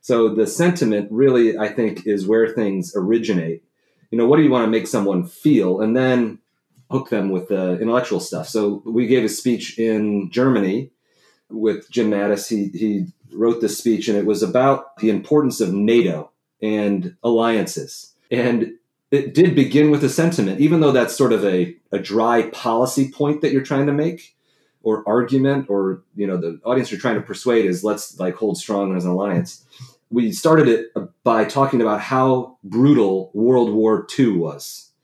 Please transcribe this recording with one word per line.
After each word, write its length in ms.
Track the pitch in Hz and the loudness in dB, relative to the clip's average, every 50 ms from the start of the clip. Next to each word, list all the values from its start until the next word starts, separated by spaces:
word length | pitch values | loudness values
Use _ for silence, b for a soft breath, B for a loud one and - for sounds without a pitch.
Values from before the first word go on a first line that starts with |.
So 340 | _ - 127 117 113 110 101 | _ 0 2 4 4 2 2
the 120 | 107 110 | 2 0
sentiment 600 | 104 - - 170 180 175 175 135 113 107 104 101 101 | 0 0 2 2 2 2 2 0 0 0 -2 -2 -4
really, 480 | 110 113 135 139 127 123 117 113 110 107 | 0 2 2 4 4 4 4 2 2 0
I 100 | 107 104 | -4 -4
think, 380 | - - 117 107 - - - | -2 -2 -2 -2 -2 -6 -4
is 200 | 110 104 101 95 | -2 -2 -2 0
where 220 | 95 110 113 113 113 | 2 2 2 2 2
things 460 | 110 123 110 101 98 95 87 - - | 0 -2 -2 -2 -2 -4 -6 -6 -6
originate. 640 | 104 90 98 113 117 113 113 104 90 80 82 82 - _ _ _ _ _ _ _ _ _ _ | -4 0 0 0 0 0 0 -2 -2 -2 -4 -8 -10 _ _ _ _ _ _ _ _ _ _
You 80 | - 117 | -2 0
know, 80 | 117 | 2
what 100 | 120 143 | 4 4
do 60 | 156 160 | 4 4
you 80 | 139 | 4
want 140 | 127 123 113 | 4 2 2
to 60 | 110 | 2
make 160 | 110 113 95 | 0 0 -2
someone 400 | - - 117 101 98 95 92 87 | -2 -2 -2 0 0 0 -2 -2
feel? 540 | 90 - - - 156 143 113 95 92 90 95 | -4 -10 -2 0 2 4 4 2 2 0 0
And 160 | 110 110 113 | 0 0 0
then 420 | 127 131 131 127 123 120 110 101 - _ _ _ _ _ _ _ _ _ _ | 0 2 2 2 0 0 -2 -6 -12 _ _ _ _ _ _ _ _ _ _
hook 220 | - 131 127 - | -6 -6 -4 -2
them 200 | 120 107 95 98 | -4 -2 -2 -2
with 180 | 95 90 90 - | -2 -4 -4 -4
the 280 | 101 95 92 92 90 90 | -4 -2 -2 -2 -2 -2
intellectual 400 | 110 113 123 127 - - 107 90 | -2 0 0 -2 -2 -2 -4 -6
stuff. 280 | - - - 87 82 - | -6 -6 -10 -10 -10 -6
So 340 | - 113 104 101 101 101 - | -4 -2 -2 -2 -2 -4 -8
we 220 | 113 113 117 123 110 | -4 -2 -2 2 2
gave 160 | 131 127 110 | 2 2 2
a 40 | 107 | 0
speech 480 | - - - 131 120 113 - - - | -4 -4 -2 -2 -2 -2 -4 -12 -6
in 540 | - 113 113 110 107 107 107 104 101 98 87 | -4 -2 0 0 0 0 -2 -2 -2 -4 -4
Germany 600 | 90 113 127 135 127 110 101 95 98 117 139 135 _ _ _ _ _ _ _ _ _ _ _ _ | -2 0 2 2 2 2 0 0 -2 -4 -6 -8 _ _ _ _ _ _ _ _ _ _ _ _
with 400 | 110 110 107 110 101 - - _ | -8 -2 -2 0 -2 -2 -8 _
Jim 220 | - 120 113 107 104 | -2 -2 0 0 0
Mattis. 360 | 101 101 104 104 101 - - | 0 0 0 -2 -2 -2 -4
He, 200 | 117 104 101 98 90 87 | -4 -4 -4 -4 -4 -4
he 280 | 110 107 104 101 90 87 - _ _ - - | -2 -2 -2 -2 -4 -6 -10 _ _ -18 -6
wrote 280 | 95 110 117 117 117 | -2 0 0 0 0
this 160 | 113 104 - | -2 -4 -4
speech, 300 | - - 117 110 95 - 117 | -2 0 0 0 0 0 -2
and 80 | 104 | -2
it 100 | 101 95 | 0 0
was 180 | 104 104 90 110 | 0 0 0 -2
about 520 | 95 87 127 131 139 139 - - - - - | 0 0 2 2 2 2 0 -2 -14 -12 -2
the 120 | - 110 | -2 0
importance 500 | 104 95 - - 151 151 147 131 120 - | 0 0 -2 0 2 2 2 0 0 -2
of 120 | 110 90 92 | -2 -2 0
nato 580 | 98 101 110 117 117 117 92 82 76 73 - _ _ _ _ _ _ 107 | -2 0 2 4 4 2 2 -2 -6 -10 -14 _ _ _ _ _ _ -6
and 540 | 107 107 107 104 101 101 95 90 90 - _ - | -4 -2 -2 -2 -2 -2 -2 -4 -8 -12 _ -2
alliances. 880 | 117 117 113 113 117 113 107 92 87 - - 67 - - - - - _ _ _ _ | 0 0 2 2 2 0 0 -2 -4 -6 -10 -12 -12 -16 -20 -20 -20 _ _ _ _
And 440 | 120 120 120 123 120 113 107 - - - _ _ _ _ _ _ | -4 -2 0 0 0 0 -2 -4 -8 -18 _ _ _ _ _ _
it 240 | - 143 135 - - | 0 0 0 0 2
did 200 | 151 175 180 147 | 4 4 4 6
begin 360 | 143 135 - - 147 151 151 | 4 2 4 4 4 4 4
with 120 | 147 143 143 | 4 2 0
a 40 | 127 | 0
sentiment, 520 | - - 160 170 170 - 107 95 95 98 | 0 2 0 0 0 0 -2 -2 0 2
even 200 | 143 151 170 165 | 2 4 4 4
though 120 | 156 143 135 | 4 4 4
that's 240 | 127 117 - - | 4 2 0 0
sort 160 | - 139 120 113 | 0 2 2 2
of 120 | 104 98 | 2 2
a, 320 | 101 92 90 87 87 - _ _ _ - | 0 2 0 0 -2 -4 _ _ _ -8
a 60 | 98 | -6
dry 520 | - - 98 110 113 117 117 117 110 113 | -6 -2 -2 0 2 2 2 0 0 -2
policy 600 | - - - 117 113 117 127 131 - 139 135 135 | -6 -8 -4 -2 0 0 0 0 0 -2 -2 -2
point 300 | - - 147 147 151 147 | -2 -4 -2 -2 -2 -2
that 120 | 160 143 139 | -2 0 0
you're 100 | 135 131 | 0 -2
trying 240 | - 147 135 139 | -2 -2 -2 0
to 60 | 147 143 | 0 0
make 440 | 147 151 170 180 170 - _ _ _ _ _ _ _ _ _ _ _ _ | 0 -2 -4 -4 -8 -16 _ _ _ _ _ _ _ _ _ _ _ _
or 260 | 110 107 107 - 104 | -2 -2 -2 -2 0
argument, 580 | 107 120 120 120 135 135 131 135 139 139 135 - | 0 0 0 2 0 2 2 2 0 0 -2 -2
or, 340 | 101 98 98 95 92 92 _ _ _ | -2 -2 0 -2 -4 -6 _ _ _
you 100 | 98 101 | -6 -4
know, 100 | 98 92 | -4 -4
the 240 | 90 82 82 82 - _ | -4 -4 -6 -8 -8 _
audience 260 | 113 123 131 120 - | -2 0 0 -2 -2
you're 100 | 110 92 | -6 -6
trying 140 | - 127 113 | -4 -2 -2
to 60 | 101 | -4
persuade 460 | - - 101 - - 127 120 113 104 | -6 -8 -12 -6 -2 0 2 2 2
is, 180 | 95 90 87 92 | 2 0 0 -2
"Let's, 340 | 107 104 - - - - - | -2 -2 -2 -6 -14 -8 -6
like, 160 | 92 92 90 | -4 -4 -4
hold 240 | - 110 104 95 87 | -2 -4 -4 -4 -4
strong 380 | - - 107 101 98 95 95 | -6 -4 -2 -2 -2 -2 -2
as 80 | 92 87 | -2 -2
an 80 | 90 90 | -2 -2
alliance." 520 | 92 98 101 92 87 87 - - - B B B B 127 B B B B _ | -2 -2 -2 -2 -2 -4 -4 -10 -20 B B B B -20 B B B B _
We 220 | 113 120 120 110 95 | -2 0 0 0 -2
started 360 | - - 160 160 156 143 127 | -2 2 4 4 6 6 4
it 240 | 113 107 - - _ 110 95 - _ _ _ | 4 2 0 -6 _ -10 -10 -10 _ _ _
by 220 | 113 113 110 104 | 0 2 2 0
talking 360 | - - 135 135 135 135 120 | 0 0 0 0 2 2 0
about 200 | 113 110 104 104 | 0 0 -2 -4
how 580 | - - 135 131 131 131 131 127 120 - - _ _ | -4 -4 0 0 2 2 2 0 -2 -6 -14 _ _
brutal 680 | 98 92 113 131 143 147 123 107 98 95 95 95 - _ | -6 0 2 4 6 6 6 4 2 0 -2 -4 -6 _
World 400 | 104 110 120 127 127 120 110 104 | 0 2 4 4 4 2 2 2
War 320 | 110 110 110 110 104 - | 0 2 2 2 0 -2
Two 340 | - - - 135 117 98 87 | -6 0 0 2 2 2 0
was 520 | 82 80 73 73 - - - - - _ _ _ | -2 -4 -6 -10 -14 -16 -16 -18 -20 _ _ _